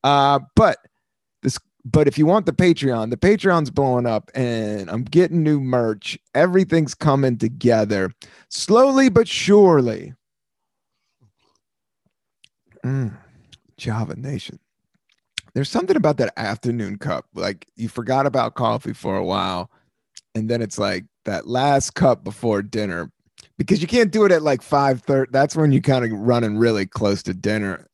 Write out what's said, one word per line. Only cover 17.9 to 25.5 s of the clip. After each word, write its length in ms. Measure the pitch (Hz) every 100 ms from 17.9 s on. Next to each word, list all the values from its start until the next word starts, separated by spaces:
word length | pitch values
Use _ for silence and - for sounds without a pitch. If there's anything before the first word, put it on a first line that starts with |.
| - 113 131 139
about 300 | 131 117 -
coffee 380 | 117 117 -
for 240 | 117 110 98
a 80 | 90
while, 440 | 95 92 90 90 _ _ _ _ - _
and 160 | 113 110
then 120 | 117
it's 180 | 110 -
like 260 | 98 92 107 _ -
that 220 | 98 -
last 460 | 123 143 139 -
cup 300 | - - 120
before 380 | - 110 117 104
dinner, 500 | 104 113 104 85 82 _ _ _ - -
because 240 | - 190
you 60 | 165
can't 240 | 240 220
do 120 | 214
it 80 | 202
at, 120 | 170
like, 180 | 151 131
five 400 | - 143 139 131
thirty. 280 | - 139 131
That's 240 | 135 143